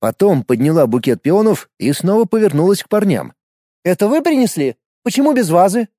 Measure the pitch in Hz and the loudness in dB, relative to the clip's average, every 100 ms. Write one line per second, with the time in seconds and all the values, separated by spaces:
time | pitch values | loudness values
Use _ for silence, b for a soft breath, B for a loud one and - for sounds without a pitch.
0 | 110 110 202 165 117 123 135 160 135 127 | -6 0 0 0 0 -2 0 2 2 0
1 | 113 120 - 185 214 196 - _ 120 143 | -2 -2 0 0 2 -2 -6 _ -6 -4
2 | 175 208 226 226 214 147 170 202 - 214 | 0 0 0 0 0 0 0 0 -2 -2
3 | 202 135 64 _ _ _ _ _ - 180 | 0 -2 -4 _ _ _ _ _ -4 -2
4 | 202 294 320 302 240 - 139 113 _ _ | 0 0 0 0 0 0 -4 -6 _ _
5 | - - 285 269 202 165 190 202 226 | -6 -2 0 0 2 4 2 2 -6